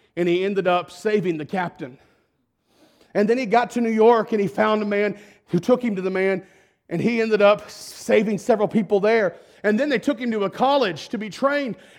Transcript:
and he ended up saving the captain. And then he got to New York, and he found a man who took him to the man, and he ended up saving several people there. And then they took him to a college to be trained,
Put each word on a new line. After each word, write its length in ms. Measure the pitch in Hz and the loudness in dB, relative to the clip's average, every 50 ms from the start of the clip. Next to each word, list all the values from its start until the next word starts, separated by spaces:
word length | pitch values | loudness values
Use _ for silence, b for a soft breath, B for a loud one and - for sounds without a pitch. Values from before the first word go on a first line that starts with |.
| _ _ - | _ _ -6
and 100 | 165 175 | -2 0
he 160 | 175 170 180 190 | 0 0 0 0
ended 240 | 202 202 190 175 | -2 -2 -2 0
up 220 | 180 180 180 170 - | 0 0 0 -2 -6
saving 480 | - - - 214 214 214 170 185 165 | -10 -8 -2 0 0 0 0 -2 -4
the 80 | 151 151 | -4 -6
captain. 540 | - - 185 175 165 - - 151 127 123 - _ _ _ _ _ _ _ _ _ _ _ _ _ b b b b b b b b b b | -6 -6 -6 -6 -6 -8 -12 -16 -16 -16 -18 _ _ _ _ _ _ _ _ _ _ _ _ _ b b b b b b b b b b
And 160 | 185 208 208 | 0 0 2
then 80 | 240 | 0
he 80 | 262 254 | -2 0
got 240 | 190 220 240 240 240 | 2 2 2 2 0
to 100 | - 240 | -2 -2
New 100 | 233 226 | -2 0
York, 400 | 226 220 220 233 240 220 214 220 | 2 4 6 6 6 4 2 0
and 100 | 226 208 | -2 -2
he 60 | 202 | -2
found 340 | 170 - - 214 214 214 214 | -2 0 0 0 2 2 0
a 40 | 208 | 0
man 340 | 208 202 202 208 208 202 B B B B B B - | -2 -2 -2 -2 -2 -4 B B B B B B -4
who 100 | - 175 | -4 -2
took 240 | - - 254 247 247 | 2 2 2 2 0
him 120 | 233 202 | -2 -4
to 60 | 185 | -4
the 80 | 180 185 | -4 -4
man, 340 | 185 185 190 190 190 190 - b b b b b b b b - | -2 -2 0 0 -2 -2 -6 b b b b b b b b -8
and 100 | 170 165 | -4 -2
he 220 | - 226 240 226 | 0 0 0 0
ended 220 | 220 226 214 202 202 | 0 0 2 4 6
up 260 | 202 208 202 - - | 4 4 2 -2 -12
saving 680 | - - - - - - - - 220 226 208 220 208 165 | -18 -18 -18 -18 -18 -8 -2 2 2 4 4 2 -2 -2
several 280 | - - 226 208 208 | 0 0 0 2 2
people 320 | 160 - 226 196 - 208 196 | 0 0 0 0 2 2 2
there. 360 | 196 214 226 226 202 170 - B B B B B B | 4 4 2 2 2 0 -4 B B B B B B
And 140 | 208 214 208 | 0 0 2
then 80 | 302 | 0
they 120 | 294 262 220 | 0 0 0
took 200 | - 285 294 208 | 0 -2 -4 -2
him 120 | 254 233 | -2 -4
to 120 | 220 214 196 | -2 -2 -2
a 60 | 190 | -2
college 600 | - - 247 269 285 285 240 190 160 135 - - | -2 0 2 2 2 2 2 0 -2 -6 -10 -10
to 80 | - | -8
be 120 | 208 214 208 | -8 -8 -10
trained, 460 | - - 262 277 285 285 277 233 185 B B B B | -6 -2 -2 0 0 -2 -4 -6 -8 B B B B